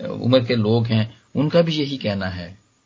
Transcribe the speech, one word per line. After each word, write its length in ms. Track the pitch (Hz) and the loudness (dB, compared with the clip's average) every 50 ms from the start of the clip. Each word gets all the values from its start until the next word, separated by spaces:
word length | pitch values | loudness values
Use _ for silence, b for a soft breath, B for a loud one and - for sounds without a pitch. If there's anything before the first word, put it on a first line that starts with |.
| - | -10
उम्र 380 | - 104 104 101 117 127 131 117 | -10 -8 -4 0 2 4 4 4
के 100 | 120 123 | 2 0
लोग 300 | 117 104 104 113 120 113 | 2 2 2 2 2 2
हैं, 360 | 117 113 110 107 110 - - _ _ _ | 2 2 0 0 -2 -6 -16 _ _ _
उनका 260 | 127 143 151 170 170 | -2 0 2 2 2
भी 140 | 170 165 151 | 2 2 0
यही 220 | 151 143 139 139 | -2 -2 -4 -4
कहना 300 | 131 - 107 101 98 95 | -4 -4 -4 -4 -2 -4
है 320 | 92 90 90 87 85 95 - _ _ _ _ _ | -6 -6 -8 -10 -12 -14 -20 _ _ _ _ _